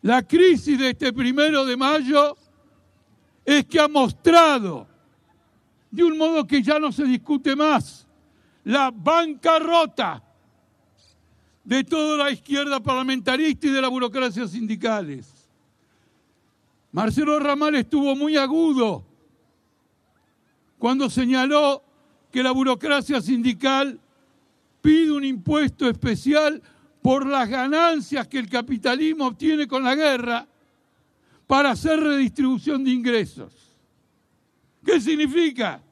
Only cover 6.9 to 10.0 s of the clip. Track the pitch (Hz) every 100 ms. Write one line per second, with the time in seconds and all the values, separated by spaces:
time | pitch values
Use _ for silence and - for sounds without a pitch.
6.9 | 220 277 247 - 294 285 269 302 269 139
7.9 | - _ _ _ _ _ _ - 262 269
8.9 | 226 175 330 330 294 330 320 320 339 311
9.9 | -